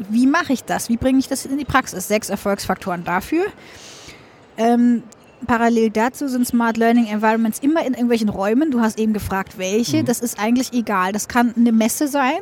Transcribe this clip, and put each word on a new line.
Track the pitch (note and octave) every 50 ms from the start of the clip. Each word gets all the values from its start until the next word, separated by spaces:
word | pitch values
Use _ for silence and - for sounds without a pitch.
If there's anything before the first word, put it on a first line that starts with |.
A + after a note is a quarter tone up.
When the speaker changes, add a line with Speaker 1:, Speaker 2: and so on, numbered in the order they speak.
| F#3+ G3
Speaker 1:
wie | A3 A#3+ C4 C4+
mache | D4+ F4 D4+ -
ich | B3+ - -
das? | - F3 F3+ - -
Wie | A#3
bringe | A3+ B3 C4 C4 C4+
ich | - -
das | C4+ - -
in | C4+ C4+ D4
die | C4
Praxis? | - - C4 - - F3 F#3+ - -
Sechs | G#3 A3 - -
Erfolgsfaktoren | G3 - - G3+ G3+ - - - F#3+ - - F#3+ F3 F3 E3+
dafür. | E3+ F3 F#3+ - - D#4 E4+ G4 G4+ - - - - - - - - - - - - - - - - - - - - -
Ähm, | - A3+ A#3 A#3+ A#3+ A#3+ A#3+ A#3+ A3 A#3+ G#3+ - - - - - - B3
Parallel | - A#3+ A3+ A#3 A#3+ A#3+ A3+ A3+ A3
dazu | G#3 G#3+ A3+ C4 - - D4 C4+
sind | B3+ B3 B3
Smart | - - A#3 A#3 A3+ A3
Learning | A3+ A3+ A#3 A#3 A#3+ A#3
Environments | G#3 G#3+ G#3 A3 A3 A3+ A3+ A3+ A3 - -
immer | - C#4+ D#4+ E4 -
in | C4 B3
irgendwelchen | - B3 A#3+ A#3+ A3+ A3 G3+
Räumen. | F3+ F#3 G3 G#3 A3+ C4+ D#4+ D#4
Du | B3 A#3+
hast | A3+ A3 - A3
eben | A3 A3
gefragt, | G#3 G3 - - G3 F#3+ F#3+ - - F#3+
welche. | F#3 F#3 G3+ A#3 A#3 - C#4+ D#4
Speaker 2:
Mhm. | B3+
Speaker 1:
Das | B3+ A#3+ -
ist | B3 A#3 - G3+
eigentlich | G#3 A3+ B3 C4 B3 -
egal. | B3 B3 G#3+ A#3+ G#3 F#3 F#3 F#3+
Das | G#3+ G#3 - -
kann | - A#3+ A#3+ A#3 -
eine | A3+ A#3 A#3+
Messe | A3+ A3 G#3+ A3 - - D4+ C4+
sein. | C#4 C#4 B3+ C4 D#4 G4